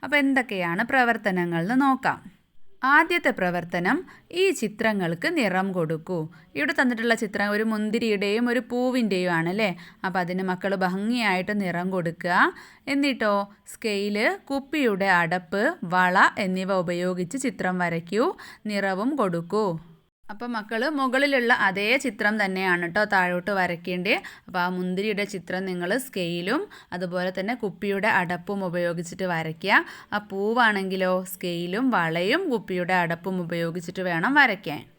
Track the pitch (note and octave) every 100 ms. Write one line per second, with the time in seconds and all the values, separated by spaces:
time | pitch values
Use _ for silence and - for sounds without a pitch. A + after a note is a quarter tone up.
0 | - C#4+ C#4 C4+ B3 G3 F3 E3+ A#3 C4+
1 | A#3+ A3+ G#3 F#3 F3 E3+ E3+ B3+ C#4 C4
2 | F3 - - _ _ - - - B3+ C#4+
3 | E4 F4 D#4+ A3+ F3+ F3 F3 F3+ F3 C#4
4 | F#4 - _ E4+ F#4+ D#4 G#3+ G#3+ A3 G#3
5 | F3 E3+ D4 F4 A3 F#3 F#3+ F#3 D#3+ D#3+
6 | D#3+ F3+ D#3 - - - D4+ E4 C4 A#3
7 | A#3 A3+ G#3+ G#3+ G3+ G#3 A3 G#3+ G#3+ A3+
8 | A#3 G#3 G3+ G#3 A#3+ A#3+ A#3+ B3 B3+ B3+
9 | A3+ F#3 F3+ E3+ E3 F#3+ G#3+ E3+ - -
10 | F#3+ F#3 F3 F#3 F#3+ F#3 G3 F#3+ F#3 F#3
11 | G#3 B3 A3 F#3 F#3 G#3 F#3+ E3+ F3+ F#3+
12 | E3+ E3 F3+ F3+ D4 F#4 - - - C#4
13 | C#4+ B3+ A3 G3+ G3+ - - - A3+ G3+
14 | G3+ G#3 A#3+ F#4+ - C#4 C4+ D#4 B3+ G3
15 | G3 F3+ E3+ F3+ F3+ G3 A#3+ E4+ F3+ F3+
16 | F3+ F#3 C#4+ - G3 F#3 F#3+ F#3+ F3 F3
17 | F3+ F3+ F3+ C4+ C4 - F#3 F3+ F3 E3
18 | E3+ G3+ D4 - - - G#3+ G#3 G3 F#3+
19 | A3+ D4 G#3 E3+ E3+ G#3 G#3 E3 - -
20 | _ _ - - A#3+ A#3 G#3 A3+ C4 D4+
21 | C4+ B3 C#4+ C#4 A#3 A#3+ G3 F#3+ G3+ C4
22 | C4+ G#3 G#3 A3 G3+ F#3 F#3+ F3 F3 F3+
23 | G#3 G3+ F3+ F3+ F3+ G3 F3+ E3+ F3 F3+
24 | F3+ D#4 - - - F3+ F3+ F3+ F3+ F#3
25 | G#3 G3+ G3+ G3+ E3+ F#3 F#3+ F3+ F3 A3+
26 | C4 - E3+ E3+ F3 C4+ G#4 - - F3+
27 | F3+ F3+ F3+ F#3 G3 B3+ G#3+ E3 G#3 G3
28 | G#3 F#3+ F3 F3 F3 G3+ F#3+ F3 F3 E3+
29 | E3+ F3+ F#3 E3+ D#3+ D#3+ F#3+ A#3+ E4+ -
30 | - G#3 G#3 G3 G3+ A#3 A3+ G3+ F#3+ F#3
31 | F#3 F#3 F#3 - F3+ F3 F3 F#3+ C4 A3
32 | E3 E3 F3+ D4+ F#4+ A#3 - F#3 F3 F#3
33 | E3+ E3+ F3+ F#3 E3+ E3+ E3+ E3+ F3 F#3+
34 | F3+ E3+ G3+ C#4+ C4+ G3 - C#3+ -